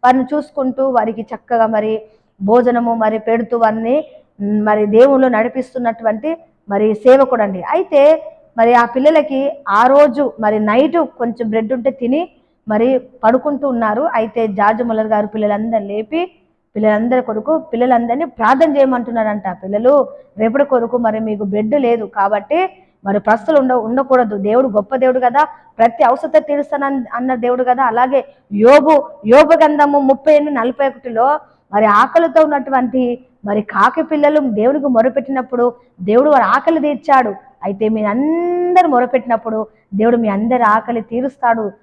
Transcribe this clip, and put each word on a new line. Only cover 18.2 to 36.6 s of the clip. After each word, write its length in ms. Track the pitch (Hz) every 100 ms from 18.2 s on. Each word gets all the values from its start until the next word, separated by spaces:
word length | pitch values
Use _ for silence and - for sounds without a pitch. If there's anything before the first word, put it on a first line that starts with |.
ప్రార్థన 520 | 320 - 220 262 320 285
చేయమంటున్నారంట. 680 | 269 247 233 233 214 208 190
"పిల్లలు, 600 | 180 190 208 240 285 254 - - -
రేపటి 260 | 220 247
కొరకు 340 | 285 262 233 240
మరి 220 | 226 214
మీకు 240 | 220 208
బ్రెడ్ 300 | 202 202 220
లేదు 300 | 285 247 233
కాబట్టి 640 | 214 - 196 208 196 311 370 - _ _
మరి 160 | 196 202
ప్రస్తులు 380 | 202 226 208 302
ఉండ-, 140 | 262
ఉండకూడదు. 640 | 254 220 254 269 262 233 202
దేవుడు 320 | 202 226 262
గొప్ప 280 | 208 202 262
దేవుడు 240 | 254 254
కదా, 240 | 247 247 302 - _ -
ప్రతి 260 | 226 -
అవసరత 320 | 247 254 311 311
తీరుస్తానని 680 | 294 285 285 285 277 277 233
అన్న 200 | - 254
దేవుడు 300 | 262 247 247
కదా." 200 | 247 247
అలాగే 400 | 262 226 254 269 - _ _
యోబు, 520 | 202 226 285 285 302 277 - 214
యోబు 260 | 254 311 320
గ్రంథము 400 | 311 294 294 285
ముప్పై 360 | 269 269 311
ఎనిమిది 220 | 302 294 285
నలభై 320 | 233 254 277
ఒకటిలో 500 | 262 254 220 254 302 _ _ _
మరి 140 | 202 214
ఆకలితో 560 | 208 254 330 330 330
ఉన్నటువంటి 840 | 311 285 277 262 247 254 247 240 _ _
మరి 180 | 202 208
కాకి 400 | 208 202 202 -
పిల్లలు 380 | 320 302 294 302
దేవునికి 460 | 269 208 226 285 277
మొరపెట్టినప్పుడు 840 | 240 240 254 269 269 254 247 240 240 _ _
దేవుడు 300 | 185 226 285
వారి 140 | 285
ఆకలి 360 | 208 247